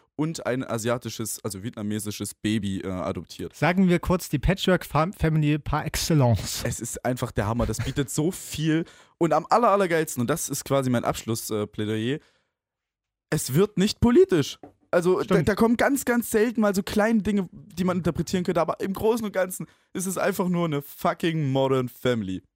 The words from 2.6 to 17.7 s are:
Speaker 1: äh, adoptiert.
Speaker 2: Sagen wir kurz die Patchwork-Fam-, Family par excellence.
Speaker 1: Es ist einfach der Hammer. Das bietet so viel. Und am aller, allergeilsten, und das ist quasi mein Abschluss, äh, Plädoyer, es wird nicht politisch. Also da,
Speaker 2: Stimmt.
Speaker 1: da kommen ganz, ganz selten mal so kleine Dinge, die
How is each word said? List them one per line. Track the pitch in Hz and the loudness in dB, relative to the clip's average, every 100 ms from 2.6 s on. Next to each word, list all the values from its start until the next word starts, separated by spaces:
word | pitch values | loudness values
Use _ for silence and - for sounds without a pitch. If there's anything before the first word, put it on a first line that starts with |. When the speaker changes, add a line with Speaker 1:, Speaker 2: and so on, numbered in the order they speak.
| 101 95 | -2 -4
Speaker 1:
äh, | 95 | -4
adoptiert. | 92 85 92 80 - 87 - | -4 -4 -6 -10 -12 -12 -2
Speaker 2:
Sagen | 147 180 190 | 0 4 4
wir | 175 | 2
kurz | - 175 - | 2 -2 -2
die | 143 | -2
Patchwork-Fam-, | 156 196 - 180 - 147 160 | 0 0 2 0 0 -2 -2
Family | - 160 156 147 151 | 0 0 2 2 0
par | - 147 147 | -2 -4 -4
excellence. | - - 160 123 101 117 - - | -4 2 4 4 4 0 -6 -6
Speaker 1:
Es | - | -6
ist | 113 - 120 | -8 -6 -4
einfach | 123 117 | -4 -4
der | - 104 | -2 -2
Hammer. | 117 113 | 0 -2
Das | 110 | -2
bietet | 113 135 135 | -4 -4 -2
so | - 151 | -2 -2
viel. | - - - 160 156 175 - _ _ | -4 -8 -2 0 0 -2 -10 _ _
Und | 165 | 2
am | 151 151 | 2 2
aller, | 220 240 | 4 4
allergeilsten, | 196 190 165 156 - | 4 4 2 0 -2
und | 117 | -2
das | 151 - | -2 -4
ist | 135 - | -8 0
quasi | 139 131 | 0 2
mein | 120 120 | 0 0
Abschluss, | - - 113 - | -4 -4 -6 -4
äh, | 110 104 | -4 -4
Plädoyer, | - 107 110 113 147 - _ _ _ _ _ _ _ _ _ _ | -4 -4 -2 -2 -4 -8 _ _ _ _ _ _ _ _ _ _
es | 156 - 131 | -4 0 2
wird | 208 - | 2 2
nicht | 202 - | 0 4
politisch. | 233 247 381 170 135 - - _ _ | 6 6 6 4 2 -6 -18 _ _
Also | 175 175 185 | 2 4 2
da, | - | 4
Speaker 2:
Stimmt. | 180 160 | 2 2
Speaker 1:
da | 196 | 2
kommen | 226 240 | 2 4
ganz, | - 269 - | 2 0 0
ganz | 240 226 | -2 0
selten | 220 226 233 | 2 2 2
mal | 208 | 2
so | 196 | 0
kleine | - 208 214 226 | -2 0 2 2
Dinge, | 190 202 180 | 2 -2 -2
die | 139 147 | -10 -16